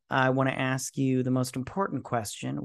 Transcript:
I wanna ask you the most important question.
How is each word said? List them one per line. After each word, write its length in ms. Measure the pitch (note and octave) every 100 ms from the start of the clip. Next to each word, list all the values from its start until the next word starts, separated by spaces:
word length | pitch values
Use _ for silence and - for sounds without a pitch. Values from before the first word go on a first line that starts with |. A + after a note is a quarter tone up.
| -
I 200 | C3 C3
wanna 200 | C3 C3+
ask 480 | - C3 C3 - -
you 240 | C3+ B2+
the 80 | B2+
most 240 | C3 B2+
important 480 | C3+ B2+ G3 G3 C#3
question. 540 | - A#2+ G#2+ - B2+ C#3+